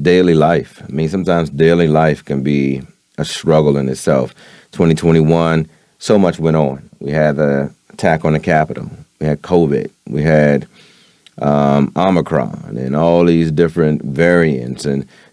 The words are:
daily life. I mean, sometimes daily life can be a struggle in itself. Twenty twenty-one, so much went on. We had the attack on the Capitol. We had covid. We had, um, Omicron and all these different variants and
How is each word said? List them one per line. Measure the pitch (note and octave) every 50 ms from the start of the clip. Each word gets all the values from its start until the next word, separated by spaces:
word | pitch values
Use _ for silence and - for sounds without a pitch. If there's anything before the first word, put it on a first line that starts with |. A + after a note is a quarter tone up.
| C#2+
daily | F2+ F2 F2+ F2+ F2 E2
life. | D#2 D2+ D#2+ E2+ D#2 - - - - - -
I |
mean, | C2 D2 D#2+ D#2
sometimes | F#2 F#2+ F2+ F#2 E2+ E2+ E2 D2
daily | C#2 C#2 D#2+ D#2+ E2+ E2+ E2+ D#2
life | D2+ D#2+ D#2+ D#2 D2 - -
can | - C#2+ C#2 C2
be | D2 D2 C#2 C#2 C2+ C2+ C2+ C2 - _ _ _ _ _ -
a | D2+
struggle | - - - - D#2 D#2 D#2 D2+ D2 C#2 C#2
in | C2+ C2
itself. | C2 - - E2 D2 C2 B1 - - _ - - - - - _
Twenty | - - F2+ E2+ E2
twenty-one, | D#2+ - E2+ E2 E2 D#2 D#2 E2 E2+ E2 E2 E2 D#2+ D#2 - _ _ _ _ _ -
so | - - A2 G#2
much | G2 F2 E2+ -
went | D#2+ E2 D#2+
on. | D#2+ D2+ C2+ C2+ C#2 - - - -
We | - C#2+
had | D2 D#2 D2+ D2+ C#2+ C#2+
the | D2+ C#2+ C#2+ C#2 C#2 C2 - _ _ _
attack | - - - F2+ E2 D#2+ -
on | D#2+ D#2
the | D2+
Capitol. | - - E2 D#2 D#2 D#2+ - - - - - - D2+ _ _ -
We | D#2
had | D2+ D2+ -
covid. | - - F2+ F2 E2+ D2 C#2+ B1 - - _ _ - -
We | A#1+ D2
had, | D2 D#2+ D#2 D2+ D2+ D2 D2 C#2 - - _ - - _ _ _ _ _ _ _ _ - - -
um, | - C#2+ C#2+ D2 C#2+ C#2+ C#2 C#2+ C#2+ - -
Omicron | - F2+ F#2+ F#2+ E2+ D#2 - D#2+ C#2+ B1 - - - - - G1+ A#1
and | C2 C2 C#2
all | D2+ E2 E2+ E2+ F2 F2
these | F2 E2+ E2 E2 D#2+
different | D2+ D#2 E2+ E2 D#2 E2+ D#2+ D2+ D2+ - -
variants | C#2 C#2 D2 E2+ F2 F2 F2 E2 D#2+ C#2+ B1+ B1 B1 B1+ - -
and | D2 C#2 C#2 - - _ - - _